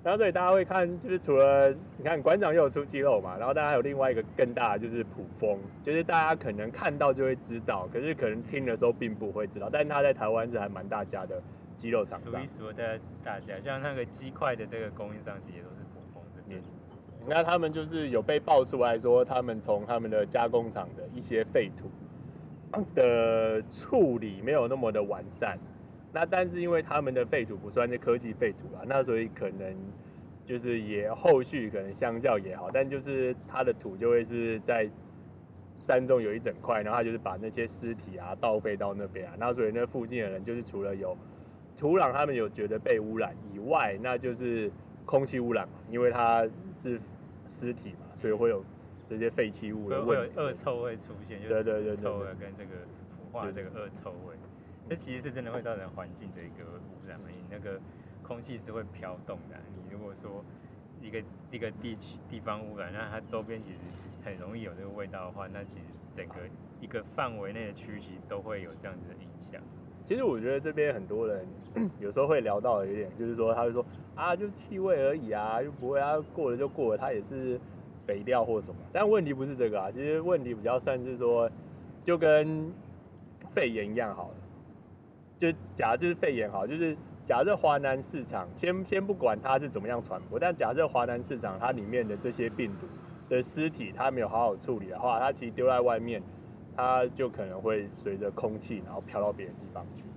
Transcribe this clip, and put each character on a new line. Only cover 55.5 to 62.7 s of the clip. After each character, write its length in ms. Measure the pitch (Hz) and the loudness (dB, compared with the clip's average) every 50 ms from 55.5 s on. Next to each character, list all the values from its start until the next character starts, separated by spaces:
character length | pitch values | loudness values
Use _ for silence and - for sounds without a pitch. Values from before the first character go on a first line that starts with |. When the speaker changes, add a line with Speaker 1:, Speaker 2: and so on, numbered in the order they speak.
Speaker 2:
会 100 | 117 123 | -6 -6
造 160 | 113 120 113 101 | -4 -4 -4 -4
成 120 | 95 92 | -6 -10
环 180 | 85 - 92 87 90 - | -8 -10 -10 -10 -10 -14
境 100 | 110 95 92 | -14 -14 -12
的 60 | 92 | -12
一 80 | 85 85 85 87 | -14 -14 -14 -14
个 60 | 85 | -14
污 420 | 85 85 87 87 - 95 90 95 95 | -14 -14 -14 -16 -16 -18 -18 -16 -14
染 100 | 87 78 | -14 -14
嘛， 60 | - 90 | -14 -16
你 80 | 87 90 90 92 | -16 -16 -14 -14
那 80 | 98 104 | -14 -12
个 220 | 98 104 95 95 - - - - - - - - | -8 -8 -8 -10 -10 -16 -20 -20 -20 -20 -18 -18
空 200 | - - 123 117 | -12 -10 -10 -10
气 160 | 113 - 127 113 | -10 -12 -12 -12
是 120 | 101 113 | -12 -8
会 140 | 110 113 107 | -8 -8 -8
飘 340 | 92 92 92 - 92 90 90 80 | -8 -12 -12 -10 -10 -10 -10 -10
动 140 | - 101 87 80 80 | -10 -12 -12 -12 -16
的 60 | 80 | -16
啊， 60 | 80 - - - | -16 -16 -14 -14
你 80 | 92 90 95 | -14 -14 -14
如 80 | 98 101 | -14 -12
果 160 | 104 101 98 | -12 -12 -14
说 300 | 92 - 110 98 101 101 - - - - - - - - - - - | -14 -14 -12 -12 -12 -14 -14 -18 -20 -20 -20 -20 -20 -20 -20 -18 -16
一 80 | 120 110 | -16 -8
个， 140 | 104 113 104 95 - - - - | -8 -8 -8 -8 -16 -18 -16 -12
一 60 | - 117 | -10 -6
个 140 | 113 110 | -6 -6
地 240 | 104 - 107 120 110 | -8 -8 -8 -10 -10
区， 240 | 104 95 - - - - - | -10 -12 -16 -16 -16 -14 -12
地 80 | - 113 | -12 -8
方 240 | 95 113 104 107 110 | -6 -6 -6 -6 -6
污 120 | 107 | -10